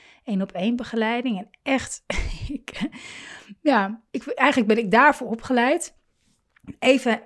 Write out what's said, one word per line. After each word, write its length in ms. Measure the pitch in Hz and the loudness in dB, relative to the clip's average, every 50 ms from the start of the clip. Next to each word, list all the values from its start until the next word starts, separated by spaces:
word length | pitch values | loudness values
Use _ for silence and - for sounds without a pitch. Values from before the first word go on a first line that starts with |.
| - - - _ _ | -20 -20 -20 _ _
één-op-één 520 | - 202 190 196 196 - 180 180 226 240 | -4 -2 -2 -2 -4 -4 -4 -2 -2 -2
begeleiding. 640 | 240 233 - - 226 220 220 233 240 247 262 214 185 | -2 -4 -4 -4 -2 0 0 -2 -2 -2 -2 -4 -4
En 120 | - - _ _ _ | -6 -10 _ _ _
echt, 400 | 277 269 254 - - - - - - - - - | -2 -2 -2 -2 -4 -10 -12 -10 -6 -4 -2 -2
<laughs> 220 | - - - - - | -2 -4 -6 -6 -8
ik, 420 | 294 - - - - - - 302 - - - - - - - - - - - - 302 - | -8 -10 -12 -14 -8 -6 -6 -6 -6 -10 -18 -18 -18 -18 -18 -18 -20 -20 -20 -20 -20 -2
ja, 400 | - 302 269 214 196 196 220 - _ _ | 2 2 4 4 2 0 -4 -8 _ _
ik, 160 | - 254 - 294 | -10 -10 -8 -6
eigenlijk 460 | 480 - 254 285 277 269 214 202 214 | -2 0 2 2 4 4 2 2 2
ben 120 | 233 233 | 2 2
ik 60 | 190 | 4
daarvoor 360 | 196 233 277 302 277 - 254 220 | 4 6 6 6 4 2 -2 -8
opgeleid. 680 | 226 220 - - 262 240 233 262 311 339 - - - _ _ _ _ _ _ _ _ _ _ _ _ _ _ - - - | -8 -8 -4 -2 0 2 2 2 2 0 -2 -6 -14 _ _ _ _ _ _ _ _ _ _ _ _ _ _ -20 -12 0
Even, 420 | - 254 269 262 - 247 220 220 - | 4 4 4 4 4 0 0 -2 -4